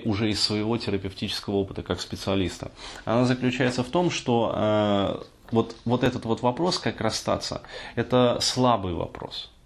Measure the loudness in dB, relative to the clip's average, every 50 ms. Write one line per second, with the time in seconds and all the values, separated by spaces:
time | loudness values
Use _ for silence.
0 | 0 0 0 0 0 0 0 0 0 0 0 0 0 0 -2 -2 -2 -2 -2 -2
1 | -4 -6 -8 -6 -6 -6 -6 -6 -4 -2 0 0 -2 -2 -4 -8 -6 -4 -4 -4
2 | -6 -8 -10 -6 -2 0 2 2 2 0 -2 -6 -10 -12 -12 -14 -16 -14 -14 -8
3 | -2 0 2 4 4 4 2 2 0 0 0 2 0 0 0 -2 -2 0 0 2
4 | 2 2 0 -2 0 2 2 4 4 2 2 2 2 2 4 4 4 4 4 4
5 | 2 0 -2 -4 -8 -14 -20 -20 -6 0 2 2 2 0 -2 -8 -2 0 0 2
6 | 2 0 0 0 -2 -2 -2 0 0 0 0 0 0 0 0 0 -2 -4 -2 0
7 | -2 -2 -2 -2 0 0 -2 0 -2 -4 -6 -8 -8 -10 -14 -14 -14 -6 -4 -4
8 | 0 4 4 6 6 4 4 2 0 0 2 4 4 4 4 2 0 -2 -2 -2
9 | -4 -6 -8 -10 -12 -10 -10 -12 -12 -14 -18 -20 -20